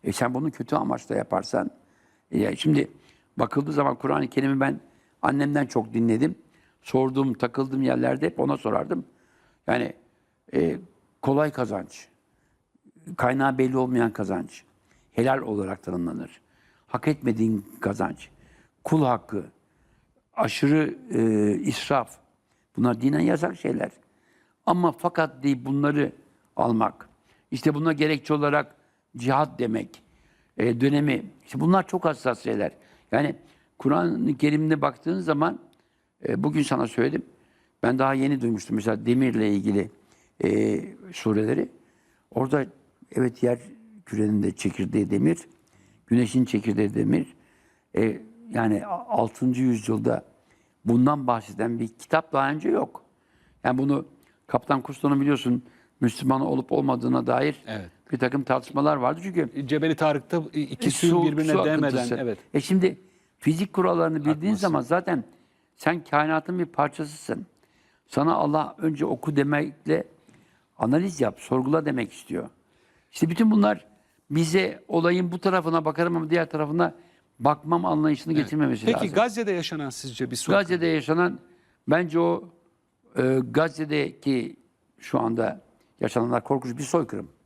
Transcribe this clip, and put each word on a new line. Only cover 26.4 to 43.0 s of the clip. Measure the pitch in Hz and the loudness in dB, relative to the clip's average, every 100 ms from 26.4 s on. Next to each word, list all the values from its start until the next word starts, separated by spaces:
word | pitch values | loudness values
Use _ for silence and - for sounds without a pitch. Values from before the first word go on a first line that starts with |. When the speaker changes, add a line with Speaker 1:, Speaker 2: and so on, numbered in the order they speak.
| _ - | _ -2
Speaker 1:
almak, | 120 113 107 - - _ _ _ _ | 2 2 0 -2 -20 _ _ _ _
işte | 123 156 | -2 0
buna | 147 165 | 2 0
gerekçe | 151 151 147 - | 2 0 0 0
olarak | 151 147 147 143 _ _ _ _ - | 0 2 0 -2 _ _ _ _ -6
cihat | 120 135 151 - | 0 2 2 -2
demek, | 120 110 - - _ _ _ _ _ - | -2 -2 -6 -14 _ _ _ _ _ -2
e, | 117 117 | 0 2
dönemi, | 135 147 147 127 - - - | 2 2 2 -2 -6 -18 -12
işte | 135 | -2
bunlar | 160 190 180 | 2 2 2
çok | 185 170 | -2 -2
hassas | 135 131 117 | 0 -2 -2
şeyler. | 120 107 90 - _ _ _ | -2 -2 -2 -6 _ _ _
Yani | 117 147 - _ _ _ _ | 0 0 -4 _ _ _ _
Kur'an-ı | 135 151 175 160 190 139 | 0 2 2 0 -2 2
Kerim'de | 151 151 156 156 | 2 2 2 2
baktığın | 143 139 160 190 | 0 -2 -4 -4
zaman, | 170 147 165 - - _ _ _ _ _ - | 0 0 0 -2 -16 _ _ _ _ _ -4
e, | 92 | -2
bugün | 147 151 | 0 0
sana | 139 135 117 | 0 0 -2
söyledim, | - 127 147 - _ _ _ _ _ | 0 0 -2 -8 _ _ _ _ _
ben | - 131 | -2 2
daha | 135 | 2
yeni | 135 135 139 | 2 2 2
duymuştum | 120 107 - 110 | 0 -2 -2 -2
mesela | 104 107 110 | 0 -2 2
demirle | 123 131 113 107 | 2 2 2 2
ilgili, | 101 104 101 110 - _ _ _ _ | 2 2 0 -2 -10 _ _ _ _
e, | - 107 107 104 196 - 190 | 0 2 2 0 -6 -16 -18
sureleri. | - 110 107 107 135 254 - _ _ _ _ _ | -6 0 2 2 0 -2 -8 _ _ _ _ _
Orada | 117 131 143 127 - _ _ | -4 0 0 -2 -10 _ _